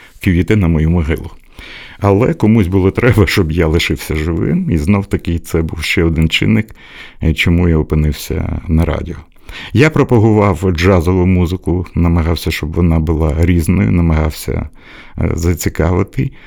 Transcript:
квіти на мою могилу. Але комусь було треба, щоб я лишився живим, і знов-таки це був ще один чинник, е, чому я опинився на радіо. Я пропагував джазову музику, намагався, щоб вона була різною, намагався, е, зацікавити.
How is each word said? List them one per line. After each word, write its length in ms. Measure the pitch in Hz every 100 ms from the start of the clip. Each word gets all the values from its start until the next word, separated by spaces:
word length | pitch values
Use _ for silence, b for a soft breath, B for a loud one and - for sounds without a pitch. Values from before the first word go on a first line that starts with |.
| B B
квіти 320 | 98 87 90
на 120 | 107 85
мою 220 | 80 80
могилу. 400 | 87 73 - - - B B B B B B
Але 340 | 101 98 156
комусь 340 | 165 107 117 87
було 240 | 95 95
треба, 360 | - 120 110 92
щоб 240 | - 78
я 160 | 82 82
лишився 480 | 85 - 71 -
живим, 560 | 78 80 82 104 175 170
і 60 | 82
знов-таки 640 | 76 101 98 - - 85
це 220 | - 82
був 220 | 80 80
ще 200 | - -
один 260 | 85 80 80
чинник, 460 | - 101 110 107 - B B B B
е, 100 | 82
чому 360 | 76 90 85 87
я 80 | 80
опинився 840 | 78 78 76 76 - 80 80 78 -
на 180 | 80
радіо. 300 | 82 71 80 71 - - B B B
Я 160 | - 156
пропагував 800 | 156 135 120 110 107 101 82 95
джазову 540 | 80 92 92 80 92
музику, 600 | 90 92 85 90 - 87 82
намагався, 560 | - 85 85 82 82 85
щоб 220 | - 76
вона 260 | 85 87 82
була 360 | 80 78 80 76
різною, 520 | 85 87 80 92 104
намагався, 800 | 90 82 78 78 - - - - B B B B -
е, 140 | 82
зацікавити. 1000 | 80 85 82 - - 80 90 98 - 135 B